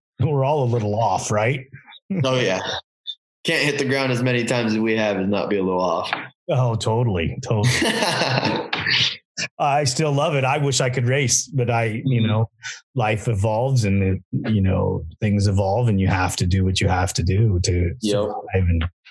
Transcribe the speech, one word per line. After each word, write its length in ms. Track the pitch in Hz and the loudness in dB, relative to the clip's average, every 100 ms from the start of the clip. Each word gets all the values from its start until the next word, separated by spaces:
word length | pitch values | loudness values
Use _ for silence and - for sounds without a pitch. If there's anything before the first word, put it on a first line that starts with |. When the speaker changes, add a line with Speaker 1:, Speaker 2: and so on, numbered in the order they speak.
| _ - | _ -4
Speaker 1:
we're 240 | 156 143 | -2 0
all 200 | 135 151 | 0 0
a 20 | 123 | 0
little 240 | 117 104 104 | 0 -2 0
off, 320 | 110 92 - | 0 0 0
right? 300 | 107 113 143 - - - - - 190 131 | 0 0 -2 -8 -20 -20 -20 -8 -2 0
Speaker 2:
Oh, 120 | 127 | 2
yeah. 220 | 107 92 - - - _ - - _ _ - | 0 -2 -4 -8 -12 _ -16 -16 _ _ -2
Can't 180 | 156 | 0
hit 140 | 143 143 | 0 0
the 60 | 131 | 0
ground 260 | 135 131 | 0 0
as 100 | 120 | 0
many 220 | 127 123 | 0 0
times 300 | 113 123 113 | 0 0 0
as 60 | 110 | 0
we 180 | 110 110 | 0 2
have 180 | 107 98 | 0 0
and 160 | 95 | 0
not 180 | 101 71 | 0 0
be 60 | 101 | 0
a 60 | |
little 160 | 95 90 | 0 0
off. 300 | 90 85 - - - _ - | 0 -2 -2 -6 -8 _ -2
Speaker 1:
Oh, 260 | 139 127 113 | 0 0 0
totally. 640 | 113 113 123 90 76 - | 0 0 0 0 -2 -4
Totally. 280 | - 110 120 | -4 0 2
Speaker 2:
<laughs> 1000 | - 220 220 202 - 143 123 110 - - - - - - - _ - - - | 2 0 0 -2 0 0 0 -2 -4 -4 -4 0 0 0 -4 _ -12 -10 -2
Speaker 1:
I 260 | 151 143 143 | 0 2 0
still 260 | - 156 | 0 0
love 240 | 139 165 143 | 2 0 0
it. 80 | |
I 140 | 127 151 | 0 0
wish 240 | 143 127 | 0 0
I 80 | 127 | 0
could 180 | 131 120 | 0 0
race, 400 | 135 135 - - | 2 2 0 0
but 220 | 131 120 | -2 0
I, 320 | 117 113 110 | 0 -2 -2
you 160 | 135 120 | 0 2
Speaker 2:
Mm-hmm. 60 | 107 | 2
Speaker 1:
know, 220 | 107 113 _ - - _ 127 | 2 0 _ -14 -14 _ -2
life 340 | 107 113 123 | 0 0 -2
evolves 560 | 101 107 107 131 131 101 | 0 0 0 2 2 2
and, 180 | 98 | 2
it, 480 | 95 95 - - - | 2 0 -4 -6 0
you 80 | 107 | 2
know, 440 | 95 95 92 92 82 - | 2 2 0 -2 -6 -4
things 260 | 107 101 101 | 0 2 2
evolve 400 | 98 98 110 120 | 2 0 0 2
and 140 | 98 | 2
you 60 | 95 | 2
have 280 | 98 90 - | 2 0 0
to 80 | 90 | 0
do 180 | 98 92 | 2 2
what 160 | 90 | 2
you 80 | 92 | 0
have 240 | 90 92 | 0 0
to 100 | - | -2
do 360 | 82 95 113 90 | 0 2 2 2
to 300 | 87 87 87 - | 0 0 0 -2
Speaker 2:
Yep. 100 | 104 | -2
Speaker 1:
survive. 220 | 101 104 - - | 0 -2 -6 -4
And 320 | 95 87 82 82 _ - | 0 2 0 -2 _ -18